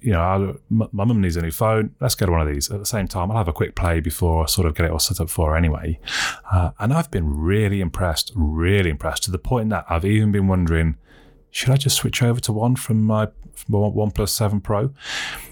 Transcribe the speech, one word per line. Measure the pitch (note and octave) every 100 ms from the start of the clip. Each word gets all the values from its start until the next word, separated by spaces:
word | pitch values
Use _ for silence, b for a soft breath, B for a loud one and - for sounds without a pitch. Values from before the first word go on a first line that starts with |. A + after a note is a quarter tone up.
you | A#2+
know, | F2+
I, | E2+ G2
m-, | G2 - _ A2 A2
my | G2+
mum | G#2 A#2
needs | F#2 E2+
a |
new | E2
phone. | D#2 A2 A2 G#2+ -
Let's | C3
get | - G2
one | E2
of | D#2
these." | D2 -
At | G2+
the | G2+
same | A2 F#2
time, | F#2+ F2+
I'll | A2
have | E2+
a |
quick | D#2+ G#2
play | - F2+ E2
before | D#2+ - F2 D#2+
I | D#2
sort | - F2
of | D#2
get | E2
it |
all | D#2+
set | - -
up | E2
for | - D#2
her | D#2
anyway. | E2 D2+ D#2+ E2 B B B B -
Uh, | F#2 E2+ -
and | G#2+
I've | D#3 D#3+
been | G2 D#2+ C#2+
really | D#2+ G2+ G#2 G2+
impressed, | F2+ - F#2 D#2 - -
really | D2+ D#2+ E2+ G2+ F2+
impressed, | D2 D#2 -
to | -
the | F2+
point | - B2+ A2
that | G2 -
I've | E2+
even | F#2+ G#2+ G#2+
been | G2+ F#2+
wondering, | F#2 E2+ E2 E2 D#2 B B B B B
"Should | - -
I | C3+
just | C#3 -
switch | A#2 -
over | A#2+ A#2
to | -
one | G#2+ A#2+ B2
from | - A2
my, | G#2+ G#2+ G#2+ - -
from | - -
my | G#2
OnePlus | G#2 G2+ G#2 - G#2
seven | - G#2+ G2+
Pro?" | - G#2 B2+ C#3 B B B B B